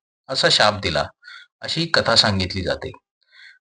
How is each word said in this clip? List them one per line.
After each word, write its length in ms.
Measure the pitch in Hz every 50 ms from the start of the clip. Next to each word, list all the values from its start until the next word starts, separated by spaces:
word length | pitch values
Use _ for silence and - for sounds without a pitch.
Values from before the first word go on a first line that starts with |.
| _ _ _ _ _ -
असा 180 | 135 131 - 165
शाप 280 | - - 117 107 101 98
दिला, 260 | 98 87 78 73 73 - - _ - - - - - _ _ -
अशी 240 | - - - 156 170
कथा 300 | 165 - 117 104 113 113
सांगितली 460 | 110 - 110 101 98 92 87 - 95
जाते. 300 | 85 - - - - 127 - - _ _ _ _ _ _ _ - - - - _